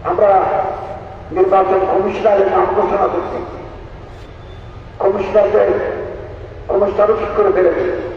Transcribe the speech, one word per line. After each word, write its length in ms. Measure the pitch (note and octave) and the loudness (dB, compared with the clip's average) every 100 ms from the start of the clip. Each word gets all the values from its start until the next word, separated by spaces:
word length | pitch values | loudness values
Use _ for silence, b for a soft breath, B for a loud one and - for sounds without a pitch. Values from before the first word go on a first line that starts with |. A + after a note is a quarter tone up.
আমরা 380 | - F3+ G3+ F#3+ - - - - - - - - - | -2 2 6 6 4 0 -2 -6 -10 -12 -14 -16 -6
নির্বাচন 480 | F4+ F#4 F#3+ F#3 F#3 F#3 | 2 4 4 4 2 2
কমিশনারের 540 | F#3+ G#3 - G#3 G3 F#3+ | 2 0 2 2 4 4
নাম 200 | F#3 G3 G3 | 4 2 2
ঘোষণা 300 | F#3 G3 F3+ | 2 2 0
করছি, 380 | E3+ - - F3+ - - - - - - - - - - - - - - - | 0 -4 -8 -10 -12 -14 -16 -16 -16 -16 -16 -16 -18 -18 -16 -16 -16 -16 -2
কমিশনারদের 680 | F#3+ G3+ - - - G#3 - - - - - - - - - - - | 0 0 2 4 4 2 2 0 -2 -6 -8 -10 -12 -14 -14 -14 -2
কমিশনারও 480 | D#3+ G3+ G3+ G#3 A3 | 0 2 2 2 2
ঠিক 120 | - G#3+ | 0 2
করে 160 | G3 | 2
ফেলেছি। 580 | F3+ F3 - - - - | 4 2 2 -2 -4 -8